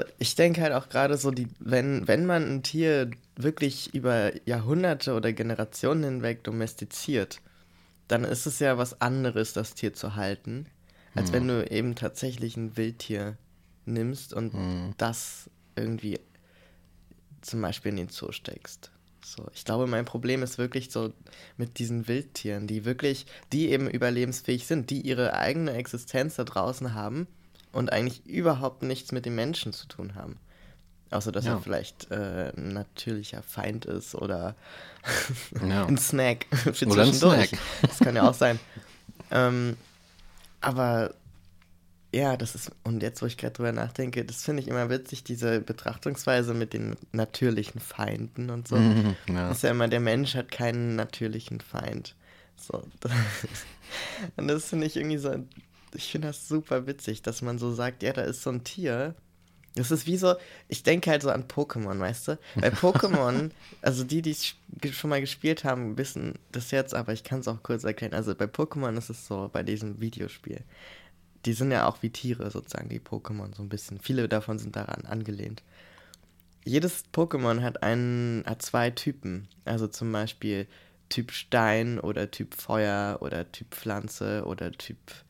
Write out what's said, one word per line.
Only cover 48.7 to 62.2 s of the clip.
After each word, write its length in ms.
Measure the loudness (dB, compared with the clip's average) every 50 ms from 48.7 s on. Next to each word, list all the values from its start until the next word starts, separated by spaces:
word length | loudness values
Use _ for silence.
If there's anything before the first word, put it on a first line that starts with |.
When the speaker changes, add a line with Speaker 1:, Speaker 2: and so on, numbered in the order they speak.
| 6
Speaker 2:
Mhm, 400 | 8 8 8 8 8 6 4 2 0 -2 -2
ja. 180 | 0 2 2 0
Speaker 1:
Das 80 | 0
ist 60 | 2 4
ja 80 | 4
immer, 160 | 4 4 4
der 120 | 4 4 4
Mensch 360 | 4 4 4 4 2 2 0
hat 160 | -2 -4 -4
keinen 440 | -4 -2 0 0 0 0 0 0 0
natürlichen 640 | 0 -2 -2 -4 -4 -4 -2 -4 -4 -6 -8 -8 -10
Feind. 560 | -8 -8 -8 -6 -4 -4 -6 -6 -8 -12 -16 _ -20 -20 -20 -20 -20 -20 _
So. 280 | -18 -12 -8 -8 -8 -8 -10 -12 -6
<laughs> 1300 | -4 0 2 2 2 2 -2 -6 -8 -8 -10 -10 -14 -14 -18 -20 -16 -12 -10 -8 -8 -8 -8 -8 -8 -8 -6
Und 120 | -4 0
das 180 | 0 0 0 -2 -2
finde 160 | -2 0 0
ich 100 | 0 0
irgendwie 220 | -2 -2 -2 -2
so, 160 | -2 -2 -2 -4 -4 -6 -10 -14 -20 -20 _ _ -20 -20 -16 -14
ich 160 | -12 -8 -6
finde 160 | -4 -4 -4
das 200 | -4 -6 -8 -6
super 380 | -2 -2 -2 0 0 -2 -2 -2
witzig, 360 | -2 -6 -6 -4 -6 -6 -4 -4
dass 180 | -6 -4 -4
man 160 | -4 -4 -2
so 160 | -2 -2 -2 0
sagt, 300 | 0 -2 -2 -2 -2 -2
ja, 100 | -2 0
da 80 | 0
ist 220 | -2 -2 -4 -4 -4
so 80 | -4
ein 120 | -4 -4 -6
Tier. 520 | -8 -8 -4 -2 0 0 0 -2 -4 -6 -10 -16 _ _ _ _ _ _ _ -16 -8 -2
Das 140 | -2 0 2
ist 160 | 2 0 2
wie 120 | 2 0
so, 180 | 4 4 4 4 4 0 -14 -20 -16 -10
ich 160 | -8 -6 0 4
denke 260 | 4 4 6 6 4
halt 140 | 4 4 4
so 80 | 2
an 140 | 2 2 0
Pokémon, 520 | -4 -2 -2 -2 -2 -2 -4 -4 -2 -2 0
weißt 280 | 0 -2 -2 -2